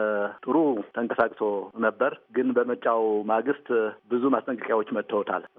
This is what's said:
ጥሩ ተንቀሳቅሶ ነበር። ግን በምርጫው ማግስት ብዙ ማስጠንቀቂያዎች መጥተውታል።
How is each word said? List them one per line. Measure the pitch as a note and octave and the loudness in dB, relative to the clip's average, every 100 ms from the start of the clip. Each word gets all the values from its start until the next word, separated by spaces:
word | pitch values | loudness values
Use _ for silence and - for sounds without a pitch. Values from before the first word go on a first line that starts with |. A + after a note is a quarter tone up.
| G#2+ G#2 G2+ - | 0 0 -2 -6
ጥሩ | - C#3+ D#3 A#2 G2+ | 0 2 2 0 -4
ተንቀሳቅሶ | - A#2 B2 A#2 - G#2+ G2+ F#2+ A2+ | -6 -4 0 0 0 -2 -2 -6 -2
ነበር። | A2+ G2+ C3 - _ | 0 2 -2 -2 _
ግን | - C3 | -2 2
በምርጫው | A#2+ B2 A#2+ B2+ A2+ A2 G#2+ G#2+ | 2 0 0 0 2 2 0 0
ማግስት | A2 A#2 C#3+ - A#2+ A2 G#2 - | 0 0 -4 0 0 0 -4 -4
ብዙ | A#2+ C3+ | 0 2
ማስጠንቀቂያዎች | B2 B2 A#2+ - A2+ G#2+ | 2 -2 -6 -2 -2 0
መጥተውታል። | A2+ G#2 G#2 G2 F#2 E2+ | -4 -2 -2 -2 -4 -6